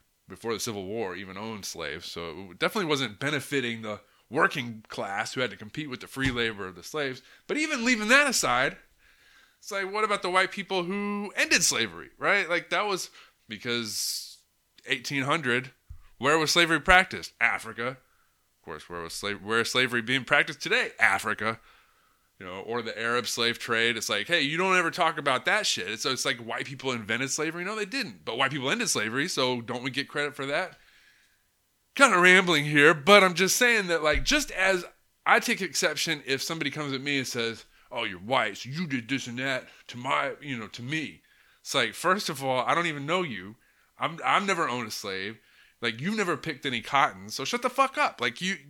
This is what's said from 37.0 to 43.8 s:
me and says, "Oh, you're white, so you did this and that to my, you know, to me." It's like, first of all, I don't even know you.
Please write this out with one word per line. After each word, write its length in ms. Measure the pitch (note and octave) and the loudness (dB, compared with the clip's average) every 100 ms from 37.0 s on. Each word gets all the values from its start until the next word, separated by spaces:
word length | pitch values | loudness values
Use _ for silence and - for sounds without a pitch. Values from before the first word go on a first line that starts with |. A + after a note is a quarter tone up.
me 160 | C#3+ C#3 | -2 -2
and 100 | B2 | -2
says, 380 | A#2+ A#2 G#2+ - _ - | -2 -4 -4 -14 _ -10
"Oh, 140 | B2 | -6
you're 140 | A2+ F2+ | -6 -6
white, 400 | G2+ C3 G#2+ G2 | 0 2 2 -4
so 100 | A#2+ | -10
you 180 | D3+ E3+ | -6 -4
did 220 | B2+ A2 | -4 -2
this 180 | C3+ A#2+ | -4 -4
and 120 | A#2+ | -6
that 280 | C3+ B2+ - - - | -4 -4 -6 -20 -16
to 100 | A#2+ | -8
my, 360 | B2+ D3 C#3 - | -2 0 -2 -6
you 160 | C#3+ A#2+ | -8 -8
know, 100 | G#2 | -8
to 140 | - | -10
me." 400 | A#2+ D#3 A#2 D#2+ _ _ _ _ | -6 -4 -6 -12 _ _ _ _
It's 120 | - | -4
like, 200 | C#3 A2+ | 0 0
first 340 | - E3+ G3+ - | 0 0 2 0
of 160 | C3+ | -4
all, 180 | C3+ B2+ A#2 | 0 2 4
I 80 | |
don't 100 | D#3+ | 2
even 220 | E3+ D3 C#3 | 2 -4 -2
know 160 | F#3 | -2
you. 340 | F3 G2 F#2+ A2+ _ _ | -2 -6 -12 -16 _ _